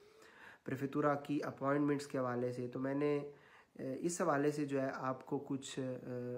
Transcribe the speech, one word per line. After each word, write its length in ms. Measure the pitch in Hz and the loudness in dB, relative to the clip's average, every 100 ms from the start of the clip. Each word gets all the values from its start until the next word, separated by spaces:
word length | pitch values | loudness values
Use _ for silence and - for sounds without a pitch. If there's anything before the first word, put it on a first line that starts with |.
| - - - - - - - | -20 -20 -20 -20 -20 -12 -6
प्रीफेक्टुरा 500 | 127 139 147 147 139 | -2 0 2 4 2
की 240 | - 147 | 0 -2
अपॉइंटमेंट्स 640 | 139 - 135 147 147 143 - | -2 -2 2 4 4 2 0
के 120 | 135 | -2
हवाले 360 | 127 120 123 | 0 0 0
से। 140 | 123 123 | -2 -4
तो 120 | 135 | -2
मैंने, 400 | 135 139 147 147 | -2 2 2 2
अ, 640 | 143 - - - - - | -2 -12 -20 -20 -20 -8
इस 400 | 135 131 175 175 | -6 -2 -2 0
हवाले 300 | 175 143 147 | 4 4 4
से 140 | 147 143 | 2 0
जो 140 | 139 | 2
है 120 | 135 | 0
आपको 480 | - 131 131 - 139 | -2 -4 -4 -2 -4
कुछ, 400 | - 135 - - | -2 -6 -4 -6
अ, 40 | 131 127 - 123 123 | -4 -4 -6 -6 -4